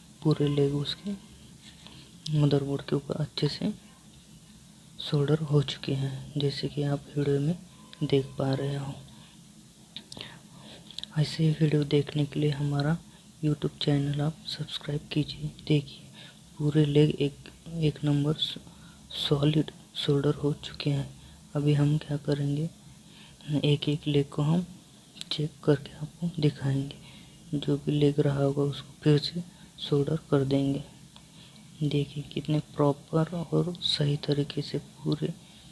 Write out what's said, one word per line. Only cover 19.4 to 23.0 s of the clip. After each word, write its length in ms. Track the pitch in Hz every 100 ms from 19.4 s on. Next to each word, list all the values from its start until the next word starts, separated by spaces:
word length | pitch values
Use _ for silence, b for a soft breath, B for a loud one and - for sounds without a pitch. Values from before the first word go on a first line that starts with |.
| 147 156 - - - -
solder 380 | - 143 143
हो 200 | 143 143 151
चुके 260 | - - 151
हैं। 200 | 139 135 - B B - 147
अभी 180 | 147
हम 240 | 147 147 151
क्या 200 | - 143
करेंगे, 520 | 147 143 143 143 165 - - B